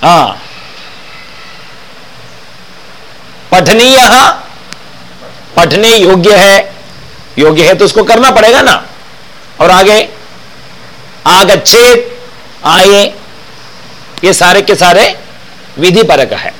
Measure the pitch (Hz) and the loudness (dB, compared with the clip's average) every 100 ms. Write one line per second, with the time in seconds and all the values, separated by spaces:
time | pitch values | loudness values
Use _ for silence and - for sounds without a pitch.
0 | 147 175 123 95 - - - - - - | 0 0 -2 -6 -16 -20 -20 -20 -20 -20
1 | - - - - - - - - - - | -20 -20 -20 -20 -20 -20 -20 -20 -20 -20
2 | - - - - - - - - - - | -20 -20 -20 -20 -20 -20 -20 -20 -20 -20
3 | - - - - - 185 170 220 247 262 | -20 -20 -20 -20 -4 -2 0 0 2 2
4 | 240 233 262 - - - - - - - | 2 2 0 -2 -12 -20 -20 -20 -20 -20
5 | - - - - - 165 170 156 220 226 | -20 -20 -20 -20 -10 -4 -2 0 0 2
6 | 180 185 175 202 196 196 - - - - | 2 0 2 2 4 2 -2 -12 -20 -20
7 | - - - - 151 151 165 185 202 214 | -20 -20 -16 -2 0 2 0 2 0 0
8 | 214 226 254 240 214 254 269 147 - - | 0 2 2 2 2 2 0 -2 -6 -20
9 | - - - - - - 165 185 196 214 | -20 -20 -20 -20 -20 -4 0 2 2 0
10 | - - - - - - - - - - | -2 -12 -20 -20 -20 -20 -20 -20 -20 -20
11 | - - 147 180 190 190 - 233 240 233 | -20 -10 -2 0 2 0 0 0 2 2
12 | - - - - - - 147 170 190 202 | -2 -14 -20 -20 -20 -10 -4 -2 0 0
13 | 202 - - - - - - - - - | -2 -6 -20 -20 -20 -20 -20 -20 -20 -20
14 | - - 175 185 180 190 196 190 180 175 | -20 -6 -4 -2 0 0 -2 -2 0 0
15 | 233 - - - - - - - 175 180 | -2 -4 -18 -20 -20 -20 -20 -4 0 0
16 | 220 151 123 101 - - | 0 0 -2 -6 -10 -14